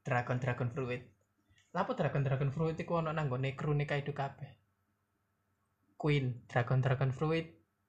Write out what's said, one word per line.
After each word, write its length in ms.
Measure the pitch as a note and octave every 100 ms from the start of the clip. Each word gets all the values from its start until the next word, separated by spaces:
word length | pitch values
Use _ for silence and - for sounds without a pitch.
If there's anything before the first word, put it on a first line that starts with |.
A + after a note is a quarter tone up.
Dragon 380 | C3+ B2 A#2+ B2
Dragon 300 | B2+ A#2+ B2
Fruit. 340 | C3+ B2 B2 - _ _ _ _ _ _
Lha 120 | E3+
apa 120 | G3
Dragon 300 | A3 D3+ D3
Dragon 260 | C3 C3 C#3
Fruit 260 | E3 D#3+
iku 180 | D#3+ E3+ E3+
ono 140 | D#3+
nang 160 | D#3+ D3
nggone 240 | B2+ C3+
krune 300 | C3 D3+ D3
Kaido 280 | C#3+ C#3+ C#3
kabeh? 340 | D3 C#3 - C#3+ - _ _ _ _ _ _ _ _ _ _ _ _ _ -
Queen, 500 | D#3 D3 B2+ A#2 -
Dragon 320 | B2 A#2 C3
Dragon 320 | B2+ B2+ C3
Fruit, 360 | - D#3 E3 E3 - _ _